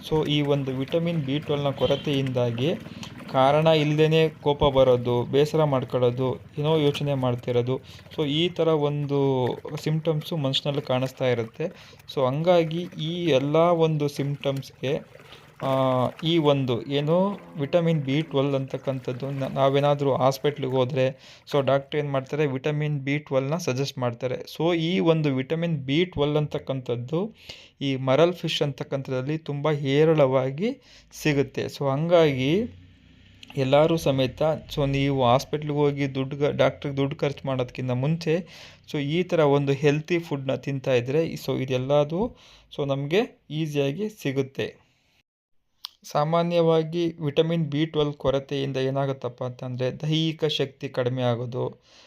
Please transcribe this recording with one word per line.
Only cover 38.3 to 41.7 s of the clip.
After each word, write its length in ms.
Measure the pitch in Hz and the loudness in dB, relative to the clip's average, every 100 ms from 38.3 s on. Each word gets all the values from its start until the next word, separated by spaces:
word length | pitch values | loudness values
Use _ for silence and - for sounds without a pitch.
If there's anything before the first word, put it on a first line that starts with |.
| 165 170 - - - - | -2 -4 -18 -20 -20 -8
so 80 | 151 | -4
ಈ 220 | 139 165 | -2 -2
ಥರ 160 | 180 170 | 0 2
ಒಂದು 340 | 147 143 139 | 4 4 2
ಹೆಲ್ತಿ 460 | 135 147 151 151 175 | 2 2 2 0 -2
ಫುಡ್‌ನ 360 | 170 143 135 | -2 -6 -4
ತಿಂತಾ 400 | 135 - 139 135 | -6 -4 -6 0
ಇದ್ರೆ, 380 | 127 123 147 165 | 0 2 0 -2
so 300 | - - 131 | -4 -4 -4
ಇದೆಲ್ಲದೂ, 760 | 131 | -2